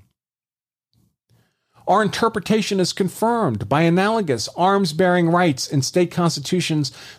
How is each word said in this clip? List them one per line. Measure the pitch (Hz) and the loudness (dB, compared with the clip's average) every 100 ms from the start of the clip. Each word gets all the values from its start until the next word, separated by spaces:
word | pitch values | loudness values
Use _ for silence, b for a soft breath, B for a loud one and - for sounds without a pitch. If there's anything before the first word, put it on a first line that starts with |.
| - _ _ _ _ _ _ _ _ _ _ _ _ b b b b b - | -20 _ _ _ _ _ _ _ _ _ _ _ _ b b b b b 0
Our | 190 | 2
interpretation | 208 - 226 220 - 220 196 196 | 0 0 -2 -2 0 0 0 0
is | 175 | -2
confirmed | - 185 - 220 240 185 110 101 | -2 -4 0 -2 0 0 -2 -2
by | 143 | 2
analogous | 170 175 202 226 180 117 - - | 2 2 2 0 -2 -4 -4 0
arms-bearing | 180 196 185 156 185 180 170 | 2 2 0 0 2 2 2
rights | 175 180 135 - | 2 2 0 -2
in | 147 | -2
state | 135 180 175 | 0 0 0
constitutions | 175 170 151 139 185 - 156 139 B B | 0 -2 -2 -2 -2 0 -2 -2 B B